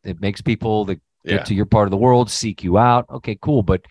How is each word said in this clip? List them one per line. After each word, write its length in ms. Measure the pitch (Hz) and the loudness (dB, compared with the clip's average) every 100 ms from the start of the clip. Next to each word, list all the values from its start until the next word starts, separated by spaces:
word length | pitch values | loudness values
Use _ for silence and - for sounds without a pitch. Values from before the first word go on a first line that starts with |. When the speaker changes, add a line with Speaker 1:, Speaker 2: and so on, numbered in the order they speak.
Speaker 1:
It 180 | 101 85 | -12 -6
makes 200 | 98 98 | -4 -4
people 440 | - 113 113 107 98 | -4 -2 -2 -2 -2
that 140 | 87 _ _ | -6 _ _
get 80 | - | -4
Speaker 2:
Yeah. 80 | 98 | -4
Speaker 1:
to 100 | - | -2
your 120 | 98 104 | -2 2
part 200 | 110 101 | 2 2
of 40 | |
the 40 | 98 | 2
world 340 | 123 123 113 | 4 4 2
seek 320 | - 113 95 | -4 -6 -6
you 140 | 90 95 | 0 2
out. 280 | 120 120 123 | 4 2 -2
Okay, 280 | - - 104 | -10 -10 -8
cool. 220 | - 143 | -2 0
But 220 | 92 92 - | 2 0 -4